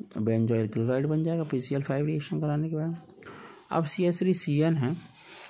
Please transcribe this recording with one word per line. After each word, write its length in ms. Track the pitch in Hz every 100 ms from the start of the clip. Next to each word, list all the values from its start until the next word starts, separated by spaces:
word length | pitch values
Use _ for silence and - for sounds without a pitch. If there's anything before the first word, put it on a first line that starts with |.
| - -
benzoyl 500 | 110 113 113 113 107
क्लोराइड 320 | 110 113 127 143
बन 180 | 156
जाएगा 200 | 160 165
पीसीएल 380 | 151 131 123 139
फ़ाइव 240 | 143 139 151
reaction 360 | 156 147 156
कराने 280 | 151 147 160
के 60 | 156
बाद। 260 | 165 165 - - - - - - -
अब 140 | 165 151
सीएच 340 | - 175 175
थ्री 140 | 185
सी 260 | 180 - 143
एन 180 | 160 160
है, 180 | 123 165 - - - -